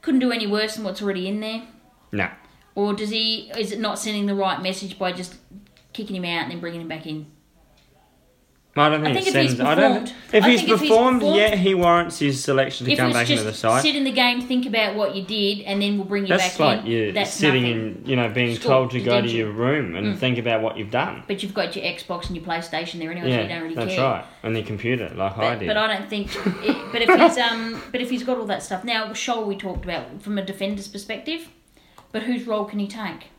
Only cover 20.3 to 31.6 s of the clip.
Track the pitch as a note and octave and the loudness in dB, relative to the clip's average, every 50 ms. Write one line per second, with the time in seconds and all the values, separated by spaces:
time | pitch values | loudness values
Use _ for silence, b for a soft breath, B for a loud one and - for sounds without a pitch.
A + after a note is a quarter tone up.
20.3 | B2 A#2 A2+ A#2+ A2+ A2 A2 A2+ - G2+ G#2+ G2+ A2 A#2+ C#3+ F#3+ - - - - | 0 0 0 0 0 2 0 -2 -2 -4 -8 -2 0 0 0 0 -4 -10 -8 -8
21.3 | G#3 F#3+ - F#3+ - G#3+ F3 E3+ - G3 - F3 F3 - - - F3+ E3+ - - | -6 -6 -6 -6 -4 -4 -4 -4 -4 -6 -6 -6 -6 -6 -8 -8 -8 -8 -6 -8
22.3 | F#3 E3 E3 F3+ E3 E3+ E3+ - - D#3+ E3+ E3+ - F3 D#3+ D#3+ E3+ F3 E3 C3 | -8 -8 -6 -6 -6 -6 -6 -6 -6 -6 -6 -6 -8 -8 -8 -8 -8 -4 -2 0
23.3 | B2+ A#2+ G#2+ G2 - - - - - - A#2 - F#3+ - - C3+ A2+ F2+ - - | 0 0 0 -2 -4 -8 -8 -8 -6 -4 -4 -2 0 0 0 0 0 -2 -6 -12
24.3 | - - - A2 A2+ A2+ G#2+ G#2+ G#2+ G2 G2 A2+ B2+ B2 G#2+ E2 - - F#2+ G2 | -18 -10 -6 -4 -4 -4 -4 -6 -8 -6 -2 -2 -2 -2 -4 -8 -6 -4 -4 -4
25.3 | G2 G#2+ G#2+ A#2 A#2+ - G2+ - G#3+ G#3 G#3+ A3 G#3+ F#3+ G3+ G3+ A3 G#3 G3+ - | -2 0 0 0 0 -2 -2 -2 0 0 0 0 -2 -4 -6 -6 -6 -6 -6 -6
26.3 | - - - G3+ F3+ - - - C4+ - - - - A#3 A#3 A3 F#3 F3+ - A3+ | -8 -2 -2 -2 -2 -2 -2 -2 -2 -2 -4 -6 -2 -2 4 4 6 8 8 6
27.3 | A3 B3 A#3+ A#3 A#3 A3+ A3+ A3+ A3+ G#3 - - - B3+ B3 B3 B3+ B3 - B3+ | 6 4 0 0 0 -2 -4 -6 -8 -10 -12 -8 -6 -6 -4 -2 -4 -4 -2 -2
28.3 | B3+ B3 A3 G3+ G3 F#3+ - - G3+ F#3 - A#3+ A#3 A3 A3 G#3 G#3 - - - | -2 -2 -2 -4 -4 -6 -4 -6 -8 -6 -4 -2 -2 -2 -2 -4 -6 -8 -4 -2
29.3 | A#3+ A3+ A3 G#3 G3 G3 - F#3+ F3 D#3+ - F3+ E3+ D#3+ - - - - - G3+ | -2 -2 -2 -4 -6 -6 -6 -8 -8 -8 -6 -6 -6 -6 -8 -8 -14 -14 -8 -4
30.3 | G#3 G3+ F#3+ F#3+ G3 - G3 G3 G#3 G3 G3 - - G3+ - - A3+ - - - | -4 -4 -4 -6 -6 -6 -4 -4 -4 -6 -8 -10 -12 -12 -10 -8 -10 -8 -6 -6
31.3 | D#4+ E4 E4 - - _ | -8 -8 -8 -14 -20 _